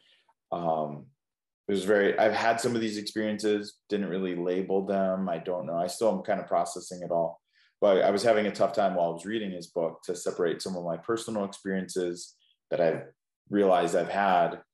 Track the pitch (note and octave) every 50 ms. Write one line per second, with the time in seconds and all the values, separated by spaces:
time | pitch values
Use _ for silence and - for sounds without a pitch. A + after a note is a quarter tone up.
0 | _ _ _ _ _ _ _ _ _ _ - F2 E2+ E2 D#2+ D#2 D#2 D2 D2 D2
1 | C2+ - _ _ _ _ _ _ _ _ _ _ _ - G2+ F#2+ F#2 G2 G#2+ G2+
2 | G2+ G2 - - A2 A2 G#2+ - A2+ A2+ A2+ A#2 - B2 A#2+ A#2 A2+ A2 G#2 G#2+
3 | G#2 - - A2 G#2+ G#2+ G#2+ G2+ G#2 G#2+ G#2 G#2 G#2 G2+ - _ _ _ G#2 G#2
4 | G2+ E2+ E2+ F#2+ F#2+ F#2 F2+ E2+ F2 F#2 F2+ F#2 F#2+ F2 F#2+ G2 F#2+ F#2+ G2+ G2
5 | G2 F#2+ F#2 F#2 F#2+ F#2+ E2+ E2 E2+ F#2 F2+ F2+ F#2 C#2 E2+ E2+ F2 - - -
6 | - A2 G2+ F#2+ - - G2+ F2 E2 - G2 F2 F2 - - F2+ E2+ - F#2 F2
7 | F2 E2 E2+ E2+ E2 E2 - - _ _ _ _ _ _ _ _ - G#2 F#2+ F#2
8 | - F#2+ G2+ G2+ G2 A#2+ A2+ G#2+ G#2+ G2+ G2 - G#2 F#2+ - - G2 F#2+ F#2 F2+
9 | E2+ E2+ E2 - - G2 A2 A2+ G#2+ G2 F#2 F2 E2 - _ F2+ E2 E2 D#2+ -
10 | - - F2+ F2 - F#2 - - F2+ E2+ D#2+ - - G2+ F#2+ F2+ F2 F2 E2 E2
11 | - - A#2 A2+ - - A2+ G#2 G2 F#2+ G2 - - G2 F#2+ F#2+ F#2 F2+ - F#2+
12 | F2+ F2 F2 F2 - - _ _ _ _ _ _ _ _ D#2 D#2 E2+ D#2+ D#2+ -
13 | - - _ _ _ _ _ _ _ _ G2+ G2+ G2+ F#2+ F2+ F2 E2+ E2+ F2 F#2
14 | E2+ E2 - F#2+ G2+ G2 F2+ F2 E2+ D#2+ - - - _